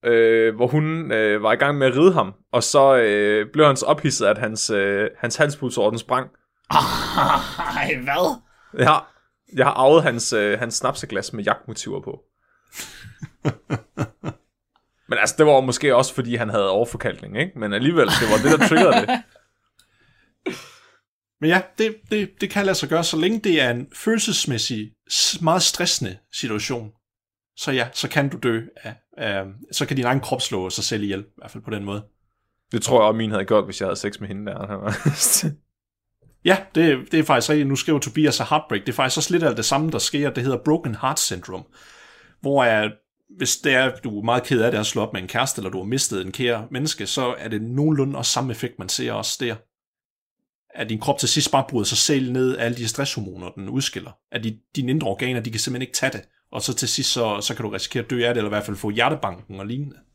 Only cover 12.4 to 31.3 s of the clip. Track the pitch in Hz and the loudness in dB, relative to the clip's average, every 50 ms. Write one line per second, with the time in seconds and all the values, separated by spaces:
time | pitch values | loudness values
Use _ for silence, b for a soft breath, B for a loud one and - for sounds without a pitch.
12.4 | B B B B B B B B B B B B B B B B - - _ _ | B B B B B B B B B B B B B B B B -20 -20 _ _
13.4 | _ 151 - - _ _ - 120 - _ _ - 131 - _ _ - - - _ | _ -6 -6 -6 _ _ -8 -8 -8 _ _ -8 -8 -8 _ _ -14 -14 -14 _
14.4 | _ _ _ _ _ _ _ _ _ _ _ _ _ _ - 107 104 - - - | _ _ _ _ _ _ _ _ _ _ _ _ _ _ -2 0 0 0 4 4
15.4 | 156 151 147 135 131 127 120 - - 143 127 120 131 131 - - 127 117 120 113 | 6 8 8 6 6 2 -2 0 2 4 6 6 4 4 0 -6 -4 -4 -2 -4
16.4 | 117 107 101 110 101 98 95 101 120 117 - - - 120 90 - - 101 98 110 | -2 -2 0 0 2 2 2 2 0 0 -4 -6 -6 -6 -6 -6 -12 -10 -6 -6
17.4 | 147 185 - 131 110 104 101 104 123 143 170 165 131 101 - - 123 110 104 110 | -6 -6 -6 -8 -6 -4 -2 0 0 2 4 4 4 4 4 0 2 2 2 4
18.4 | - 143 156 151 175 202 - - - 170 - 240 208 202 254 247 - _ _ _ | 6 4 6 6 6 4 6 6 6 6 6 4 4 2 -2 -4 -4 _ _ _
19.4 | _ _ _ _ _ _ _ _ _ _ _ _ _ _ _ _ _ _ _ _ | _ _ _ _ _ _ _ _ _ _ _ _ _ _ _ _ _ _ _ _
20.4 | _ - B B B B B B B B B B B _ _ _ _ _ _ _ | _ -10 B B B B B B B B B B B _ _ _ _ _ _ _
21.4 | 147 156 175 185 185 - _ - 220 220 220 214 _ - 214 214 202 196 _ _ | 0 2 2 2 2 -2 _ -2 -2 -2 -2 -6 _ -4 -2 -2 -2 -4 _ _
22.4 | - 190 - 208 202 196 185 - - 139 156 165 165 - - 160 160 185 220 226 | -6 -4 -2 -2 0 0 0 0 -2 -2 0 0 0 0 -2 0 0 0 0 0
23.4 | - 208 175 156 135 123 117 120 - - _ - - - 226 226 208 - 190 - | 0 2 2 2 2 2 0 -2 -6 -12 _ -6 -2 0 0 0 0 -2 -2 -2
24.4 | - - 131 113 - - 127 110 107 107 _ _ _ _ - - - - - - | -2 -2 -2 -2 -2 -4 -4 -6 -8 -10 _ _ _ _ -2 0 0 0 -2 0
25.4 | 170 160 165 185 170 - - - 175 175 - - - 98 92 - _ _ - - | 0 2 2 4 2 0 0 0 -2 -2 -2 -2 -4 -6 -8 -12 _ _ -12 -8
26.4 | - 123 107 104 104 - 135 120 113 107 _ _ _ _ _ _ _ _ _ _ | -6 -4 -4 -4 -4 -4 -6 -6 -8 -12 _ _ _ _ _ _ _ _ _ _
27.4 | _ _ _ - - - 135 131 117 123 - - - 127 - 151 143 139 135 127 | _ _ _ -10 -6 -2 0 0 -2 -2 -4 -6 -6 -2 0 0 0 0 -2 -2
28.4 | - 127 113 113 113 - - - - 113 107 _ _ _ _ - - 110 101 98 | -2 0 0 -2 -4 -8 -18 -18 -16 -16 -16 _ _ _ _ -8 -6 -4 -4 -4
29.4 | 95 98 98 117 - - - - 143 127 143 135 123 120 127 135 131 - - - | -6 -8 -12 -18 -20 -10 -6 -4 -4 -2 -2 -2 0 0 0 0 -2 -4 -4 -4
30.4 | - - - 98 92 92 - - 104 - 117 107 104 101 98 95 101 _ | -4 -4 -4 -4 -4 -4 -6 -6 -4 -4 -4 -4 -4 -4 -6 -6 -8 _